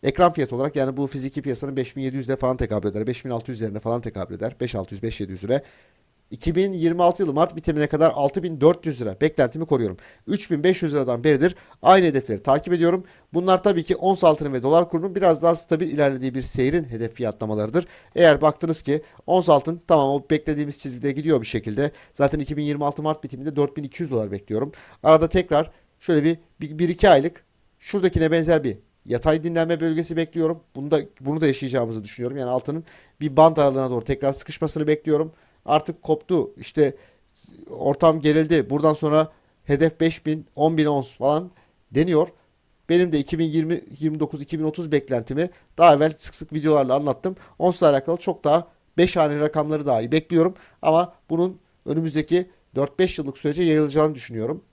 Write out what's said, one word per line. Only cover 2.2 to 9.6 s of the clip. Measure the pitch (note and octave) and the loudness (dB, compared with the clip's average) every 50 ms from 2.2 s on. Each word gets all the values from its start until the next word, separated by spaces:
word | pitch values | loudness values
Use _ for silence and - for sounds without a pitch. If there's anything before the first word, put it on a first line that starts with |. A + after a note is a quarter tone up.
| C3 A#2 C3+ | -4 -4 -4
falan | B2+ - B2+ C3 B2+ | -2 -2 -2 -2 -2
tekabül | B2+ G#2+ G#2+ G#2 G2 G#2+ | -2 -2 -2 -2 -2 -4
eder. | F#2+ G#2 A2 A2 | -4 -4 -4 -4
Beş | B2+ A#2+ - | -6 -8 -8
bin | C3 | -8
altı | B2 A#2 A2+ - | -8 -8 -8 -8
yüzlerine | C3 A2+ A2 G#2+ G2+ G#2+ | -10 -6 -6 -6 -6 -6
falan | - A2+ A#2 A#2+ | -6 -4 -4 -4
tekabül | A#2 A#2 G2+ G2+ F#2 F2 - | -6 -8 -8 -8 -10 -10 -8
eder. | F2+ G#2 A2+ - _ | -8 -8 -8 -6 _
Beş | B2 A#2+ - | -8 -6 -6
altı | G#2+ F#2+ - - | -6 -8 -8 -10
yüz, | G2 G#2 | -8 -8
beş | A2+ A2 - | -8 -6 -6
yedi | G#2 F#2 | -10 -10
yüz | F#2+ F2+ G2 | -10 -12 -4
lira. | G2+ B2 C#3 C#3 - _ _ _ _ _ _ _ _ _ _ _ _ | -2 -2 -2 -2 -6 _ _ _ _ _ _ _ _ _ _ _ _
İki | - B2+ - E3+ E3 | -18 -6 -4 -2 0
bin | F3 F#3+ G3 F#3+ | 0 0 0 0
yirmi | F3 D#3+ E3+ E3+ F3 F3 | 0 0 0 2 4 2
altı | F3 F3 - G3 | 2 2 2 -2
yılı | E3 C#3 | -2 2
Mart | C#3+ E3 - - | 0 0 0 0
bitimine | - - - D#3+ D3+ D3+ D3 | -6 -4 -4 -2 0 0 0
kadar | - D3+ D#3+ E3 B2+ | 2 4 4 4 4
altı | C3+ C#3+ C#3 - G3 D#3+ | 2 -2 0 -2 -2 -6
bin | F3+ E3 D3 | -6 -4 4
dört | C3+ D#3 F3 E3+ - | 4 4 4 4 -2
yüz | E3 C#3+ A#2+ | -8 -6 -4
lira | B2 G#2+ F#2+ - | -6 -8 -4 -2
beklentim | C#3+ D#3+ D#3 - C#3 A#2+ A#2 D#3 | -2 -2 2 2 0 0 0 -6